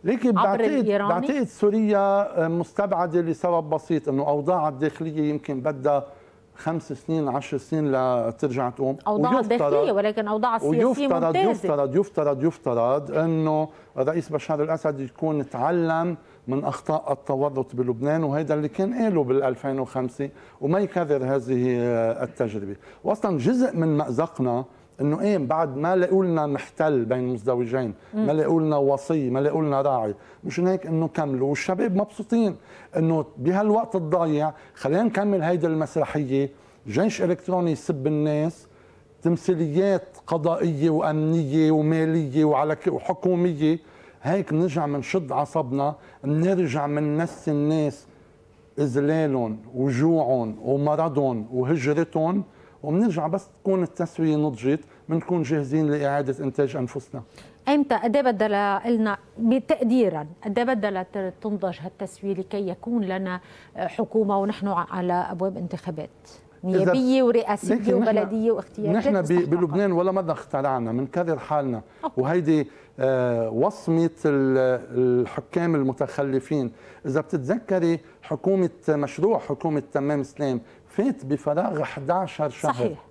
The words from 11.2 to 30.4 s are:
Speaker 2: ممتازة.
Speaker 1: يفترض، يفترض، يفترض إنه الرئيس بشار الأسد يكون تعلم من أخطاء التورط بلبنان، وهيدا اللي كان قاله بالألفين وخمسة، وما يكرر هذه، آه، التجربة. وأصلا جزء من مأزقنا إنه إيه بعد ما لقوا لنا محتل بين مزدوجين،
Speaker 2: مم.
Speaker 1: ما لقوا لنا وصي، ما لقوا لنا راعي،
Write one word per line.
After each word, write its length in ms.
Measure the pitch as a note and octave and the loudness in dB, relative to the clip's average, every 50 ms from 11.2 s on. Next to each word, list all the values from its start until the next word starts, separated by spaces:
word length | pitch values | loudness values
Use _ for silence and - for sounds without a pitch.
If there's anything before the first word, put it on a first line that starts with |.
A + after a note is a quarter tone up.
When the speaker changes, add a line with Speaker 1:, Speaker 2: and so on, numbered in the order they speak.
| G#3 | 2
Speaker 2:
ممتازة. 260 | E3 E3 - F#3+ G#3 | 2 2 2 2 2
Speaker 1:
يفترض، 460 | - F#3+ - F3+ D3+ C#3+ C#3+ C3 B2 | 2 0 0 0 0 2 0 2 2
يفترض، 480 | F3 G3+ G3+ - - D#3 D3 C#3+ C3 C3+ | 0 0 0 0 0 0 0 0 2 0
يفترض 680 | E3 D#3+ - - C3+ A#2+ A#2 A#2 A#2+ C3 D3 D3 C#3 - | 0 -2 0 -4 -2 0 2 2 2 2 0 -2 -2 0
إنه 560 | D#3 D#3+ E3 E3 D#3+ D#3 D#3 D#3 D#3 D#3 D#3 - - - - _ C3 | 0 2 2 2 2 2 2 2 0 0 -2 -6 -20 -20 -16 _ -2
الرئيس 300 | C3 C#3 D#3+ E3+ D3+ - | -2 0 0 -2 -4 -4
بشار 340 | D#3 D3 - - D#3+ D3 D3 | -6 -6 -2 -2 -2 -2 0
الأسد 380 | D#3+ D#3+ D#3 - D#3 D3 C3+ | -2 -2 -2 -2 -2 -2 -2
يكون 500 | C3+ B2 - - - D#3+ D#3 D3 C#3 C3+ | -6 -10 -8 -4 -2 -2 0 -2 -2 -4
تعلم 680 | - B2+ B2+ D3+ F3 F3 E3 E3 D#3+ D#3+ E3+ F3 E3+ - - - - - _ - | -4 -2 0 0 2 2 0 0 0 0 0 -2 -4 -6 -12 -20 -20 -18 _ -4
من 160 | B2 C#3 D3 | -4 -2 -2
أخطاء 480 | C#3+ C3+ - - - D#3 D#3 - D3 C#3+ | -4 -6 -6 -4 -2 -2 -2 0 -2 -6
التورط 640 | C3+ - - C#3 C3 C#3+ D3 C#3 C3 C3 - - | -6 -2 -4 -2 0 0 0 0 -2 -4 -4 -2
بلبنان، 480 | B2 B2+ B2 B2 A2+ B2+ C#3+ D3+ D#3+ D#3+ | -4 -2 -2 -2 -2 0 0 0 0 0
وهيدا 300 | D3 C#3 D3 D#3+ C#3+ D#3 | 0 0 -2 -2 0 -2
اللي 140 | D3+ D3+ D3 | -2 -2 -4
كان 260 | - - F#3+ G3+ B3 | -2 -2 -2 -2 0
قاله 300 | B3 A3+ A3 F#3+ E3 C#3+ | 0 0 2 2 2 2
بالألفين 560 | B2 C3 C3+ C3+ C3 B2+ B2 - C#3 C3+ C#3 | 2 2 2 2 0 -2 -2 -4 -4 -4 -4
وخمسة، 500 | D3 - - C3+ B2+ B2 - - C#3+ C#3 - - - - - - | -4 -4 -4 -4 -4 -4 -4 -6 -8 -8 -8 -14 -20 -20 -14 -6
وما 180 | - C#3 E3 F#3+ | -2 0 2 2
يكرر 460 | G#3 - - F3+ E3+ D3 D3 C#3 B2+ | 0 0 -2 -2 0 0 0 0 0
هذه، 520 | B2+ C3+ C#3 A#2+ A#2+ C3 B2 B2 B2+ B2 A#2+ | 0 -2 -2 0 0 0 0 2 2 0 0
آه، 460 | A#2+ A#2+ A#2+ A#2 A2+ A2+ A2+ - C3 | 0 0 0 2 0 0 0 -2 -4
التجربة. 520 | A#2+ - - C3 A2 G2+ A2 G2+ G2 G2+ - - - - - - | -8 -4 -4 -4 -4 -2 -6 -8 -8 -12 -14 -16 -20 -20 -8 -4
وأصلا 340 | - G#3 G#3+ - G#3+ F3+ D3 | -4 -2 -2 -2 -2 -2 0
جزء 380 | A#2+ D3+ B3+ B3+ B3+ B3+ - | 0 0 2 2 0 0 0
من 200 | E3+ E3 D#3+ D3+ | 0 0 2 2
مأزقنا 680 | D3 D3+ - B2 A#2+ D#3 E3 - - C3 B2 A#2+ A#2+ C3 - - - - _ _ - | 0 0 -2 0 -2 -2 -2 -2 -4 -2 0 0 -2 -4 -6 -14 -20 -20 _ _ -4
إنه 200 | C#3 D3 D3+ D#3 | -2 -2 0 0
إيه 180 | - G#3 G#3 F3+ | 0 0 0 0
بعد 380 | C#3 A#2+ D#3 D#3+ E3+ D3+ C3 | 0 0 0 0 0 -2 -2
ما 200 | C3+ D3+ E3+ F#3 | -4 -2 0 2
لقوا 280 | F#3 F3+ F3 F#3 F#3+ F#3+ | 2 2 2 2 2 2
لنا 220 | F3+ E3+ D#3+ D3+ | 2 2 0 0
محتل 580 | D3 C#3 C3+ - - - - D#3+ D#3 D3 B2+ A#2 | -2 -2 -4 -6 -10 -4 0 0 2 2 2 2
بين 240 | A2+ B2+ B2+ B2+ B2 | 0 0 -2 0 -2
مزدوجين، 680 | B2+ A#2 G2+ B2 B2+ B2 B2 A2+ A#2 C3 B2+ A2+ G2 - - - - | -4 -4 -2 -2 0 0 0 -2 -2 -2 -2 -4 -6 -10 -16 -8 -4
Speaker 2:
مم. 120 | G#3+ G#3+ | -2 0
Speaker 1:
ما 60 | G#3+ D3 | 2 2
لقوا 280 | D#3 D3+ C#3 E3 E3 | 2 2 2 2 2
لنا 160 | D#3+ D#3 D3+ | 2 2 2
وصي، 540 | C#3+ C#3 C#3 C#3 C#3 - - E3 D#3 C#3 B2 | 2 4 2 2 0 0 -2 -2 0 0 0
ما 80 | B2 C3 | 0 2
لقوا 240 | C#3 D3 C#3+ D#3+ D#3 | 0 0 0 0 0
لنا 200 | D3+ C#3 C3+ C#3 | 0 0 2 2
راعي، 320 | C#3+ C3+ B2 A2 G#2+ G#2 - - - - - | 2 0 0 0 -2 -6 -8 -12 -20 -20 -12